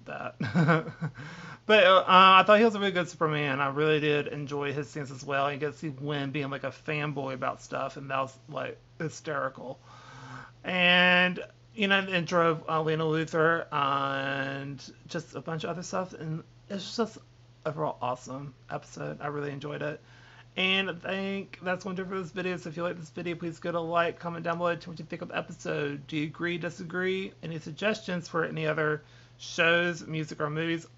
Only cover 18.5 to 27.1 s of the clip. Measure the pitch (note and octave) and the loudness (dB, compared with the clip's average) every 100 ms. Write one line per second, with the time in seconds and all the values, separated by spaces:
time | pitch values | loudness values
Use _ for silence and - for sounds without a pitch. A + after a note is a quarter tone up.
18.5 | - - D3 - - D3 D3+ D3 D3 C#3+ | -16 -12 -10 -10 -10 -8 -6 -6 -6 -6
19.5 | C#3 D3 D3 D3 - - - - - - | -8 -8 -6 -6 -8 -14 -20 -20 -20 -10
20.5 | - F#3 F#3+ F#3+ E3+ - F#3+ G3 G3 F#3+ | -2 2 2 0 -4 -6 -4 -4 -6 -8
21.5 | - F3+ F3+ G3 F#3 F#3 F#3+ E3+ F#3+ F3+ | -8 -4 -4 -4 -6 -6 -6 -6 -6 -4
22.5 | F3+ F3 D#3 E3+ F3 D#3+ - F3 E3+ F3 | -4 -8 -6 -6 -6 -10 -8 -6 -6 -6
23.5 | D#3+ F3 E3+ E3 E3+ E3+ - F3 E3+ E3+ | -6 -4 -4 0 2 0 -2 -8 -6 -4
24.5 | E3+ F3 E3+ F3+ D#3+ D#3 E3+ - - D#3+ | 0 0 -2 -6 -12 -10 -10 -6 -6 -8
25.5 | E3+ - D#3 D3 C#3+ C#3 D#3 D#3 D3+ E3+ | -8 -6 -4 -4 -6 -6 -4 -4 -4 -4
26.5 | F3 E3+ E3 F3 F3+ F#3 | -4 -6 -8 -8 -4 -2